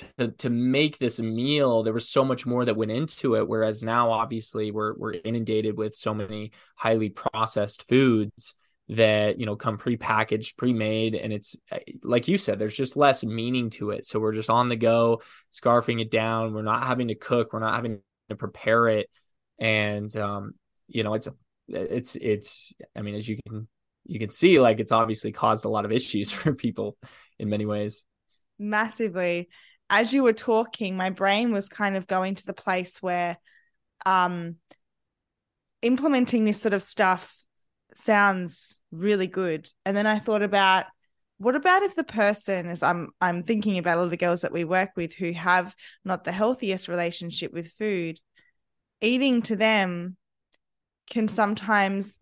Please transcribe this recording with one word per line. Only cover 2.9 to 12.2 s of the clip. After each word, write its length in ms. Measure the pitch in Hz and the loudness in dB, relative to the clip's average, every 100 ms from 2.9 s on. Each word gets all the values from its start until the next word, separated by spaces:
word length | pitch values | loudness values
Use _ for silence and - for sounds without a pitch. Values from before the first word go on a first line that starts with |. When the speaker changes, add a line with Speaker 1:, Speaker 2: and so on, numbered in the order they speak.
Speaker 1:
into 460 | 113 156 - 139 110 | -2 -4 -2 0 2
it. 120 | 107 | 2
Whereas 340 | 113 110 110 | 0 0 -2
now, 280 | 113 117 120 | -2 2 2
obviously, 640 | 110 107 113 - 113 107 | 2 -2 -4 -6 -6 -4
we're, 220 | 107 107 | -2 -4
we're 200 | - 110 | -4 -6
inundated 600 | 95 107 117 110 110 110 104 | -6 -4 -4 0 0 0 -2
with 160 | 107 | -4
so 180 | - - | -4 -4
many 400 | 107 101 107 107 - _ - | -4 -6 -8 -12 -16 _ -4
highly 320 | 117 113 110 | 0 2 0
processed 800 | 95 - 113 110 - 104 - - | -4 -6 -2 -2 -2 -4 -4 0
foods 640 | 127 135 113 104 - - - _ _ - | 4 6 4 0 -6 -16 -16 _ _ -6
that, 500 | 110 110 107 107 - | 4 4 4 2 0
you 60 | 113 | -4
know, 100 | 104 | -4
come 220 | - 104 | -4 -4
prepackaged, 800 | - 117 - 110 110 110 110 - | -4 -4 0 0 0 -2 -4 -4
pre-made. 560 | 127 117 107 110 113 | -2 0 0 0 -2
And 180 | 110 110 | -2 -4
it's, 240 | 107 101 - - | -6 -8 -14 -12
uh, 60 | - - - | -12 -12 -12
like 260 | - 120 | 0 0